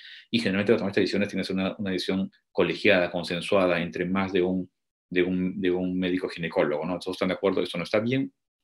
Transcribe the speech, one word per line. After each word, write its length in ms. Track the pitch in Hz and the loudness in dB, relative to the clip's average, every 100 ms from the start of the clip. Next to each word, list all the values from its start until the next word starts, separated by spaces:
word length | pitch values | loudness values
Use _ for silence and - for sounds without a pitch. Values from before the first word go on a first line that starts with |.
| - - - | -18 -20 -4
Y 100 | 117 | -2
generalmente 320 | 101 95 104 | 0 2 4
cuando 80 | 110 | 2
tomas 100 | 95 | 2
estas 120 | 101 | 2
decisiones 260 | 92 101 101 | 2 0 -2
tienes 220 | 98 92 | -2 -2
una, 260 | 95 95 - | -2 -2 -4
una 140 | 98 | -4
decisión 380 | 92 - 95 98 - _ | -4 -2 -2 -2 -8 _
colegiada, 600 | - 87 82 104 92 87 | 0 0 2 4 4 2
consensuada 680 | 90 82 87 - 101 90 85 | -2 -4 -6 2 4 4 2
entre 240 | 82 85 | -2 -4
más 280 | 87 95 95 | -2 0 0
de 100 | 95 | 2
un, 260 | 90 92 90 _ _ _ _ | 2 0 -4 _ _ _ _
de 140 | 90 | 0
un, 380 | 90 90 92 90 | 2 0 -2 0
de 100 | 90 | 0
un 260 | 90 92 92 | 0 0 -2
médico 320 | 90 90 90 | 0 -2 -4
ginecólogo, 560 | 87 82 92 80 73 | -6 -2 0 0 0
¿no? 140 | 80 87 | -2 -4
Todos 160 | 92 | -6
están 140 | 92 92 | -4 -2
de 60 | |
acuerdo, 280 | 90 98 95 | 0 0 0
esto 160 | - 90 | -2 -4
no 60 | |
está 160 | 85 110 | -2 0
bien, 320 | 117 131 135 - _ _ | 0 -2 -4 -10 _ _